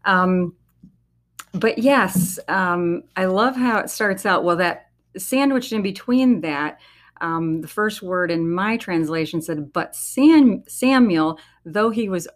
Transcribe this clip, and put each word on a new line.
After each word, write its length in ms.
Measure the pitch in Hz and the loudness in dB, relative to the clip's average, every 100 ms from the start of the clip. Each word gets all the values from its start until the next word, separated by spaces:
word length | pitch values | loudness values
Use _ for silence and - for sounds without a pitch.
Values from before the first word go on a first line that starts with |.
Um, 500 | 196 185 185 180 175 - _ _ - _ _ _ _ - - | 0 2 2 2 -2 -6 _ _ -20 _ _ _ _ -20 -12
but 260 | 185 220 - | -2 -2 2
yes, 600 | 254 269 190 185 - - - | 2 4 2 -2 -6 -8 -4
um, 540 | 190 180 175 175 175 - 185 | -2 0 0 -2 -4 -6 -4
I 100 | 190 | -2
love 300 | 190 247 254 | 2 0 0
how 220 | 247 214 | 0 0
it 120 | - | -4
starts 340 | - 208 190 | -4 -4 -2
out. 200 | 208 180 | 0 0
Well, 120 | 175 170 | 2 0
that 320 | 175 - _ _ _ 190 | 0 -2 _ _ _ -14
sandwiched 560 | - 262 277 262 247 | -4 0 2 0 -2
in 100 | 220 | -4
between 580 | 196 190 - 254 254 202 | -4 -6 0 2 4 2
that, 380 | 156 147 151 - - _ _ - | 0 -4 -6 -8 -20 _ _ -10
um, 400 | 170 165 165 160 | -6 -2 -2 -4
the 80 | 156 | -6
first 340 | - 214 208 | -4 -4 -4
word 280 | 185 185 175 | -4 -2 0
in 180 | 170 165 | -2 -2
my 260 | 175 208 226 | -2 -2 -4
translation 640 | 196 170 156 160 156 170 | -2 -2 -2 -2 -4 -6
said, 300 | 160 151 143 | -6 -8 -6
"But 220 | 175 - | -6 -6
Sam-, 720 | - - - 294 320 254 190 - | -10 -8 4 6 8 6 4 -6
Samuel, 720 | - 254 262 233 165 156 160 - _ | -2 2 4 4 4 0 -4 -14 _
though 260 | 165 202 226 | -6 0 0
he 180 | 226 208 | 0 -2
was 180 | 180 170 | -4 -6